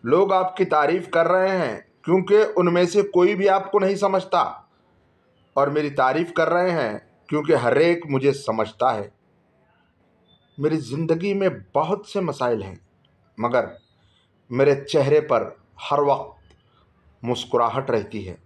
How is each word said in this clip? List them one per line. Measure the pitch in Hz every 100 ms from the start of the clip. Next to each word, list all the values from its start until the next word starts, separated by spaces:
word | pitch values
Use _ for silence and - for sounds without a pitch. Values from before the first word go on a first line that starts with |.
लोग | 117 156 196
आपकी | 185 185 - 190
तारीफ | 151 147 175 175
कर | 165 165
रहे | 185 190
हैं | 190 147 104 - _ -
क्योंकि | 190 185 208 214
उनमें | - 175 175 180
से | 202 202
कोई | 180 180 202
भी | 196
आपको | 190 190 208
नहीं | 190 196
समझता, | 196 190 185 180 139 - _ _ _ _ _ _ _ _ _ -
और | 139
मेरी | 151 147
तारीफ | 139 131 143 180 -
कर | 160
रहे | 175 185
हैं | 170 120 104 _ _ _
क्योंकि | 151 147 151
हर | 123 139
एक | 165 170 165
मुझे | 135 139
समझता | 139 - 110 107 - 123
है। | 110 101 _ _ _ _ _ _ _ _ _ _ _ _ _ _ -
मेरी | 147 156
ज़िंदगी | 117 139 160 165 196
में | 196 190 117 95
बहुत | 139 160 202 208
से | 202
मसाइल | 175 139 127 113
हैं, | 95 85 _ _ _ _ _ -
मगर | 117 123 113 - _ _ _ _ _ _ _
मेरे | 123 139 139
चेहरे | - 160 135 151
पर | 151 120 - - _ _
हर | - 143
वक्त | 143 127 - - _ _ _ _ _ _ _ _
मुस्कुराहट | 120 120 - 120 117 127 135
रहती | 117 - 107
है। | 92 85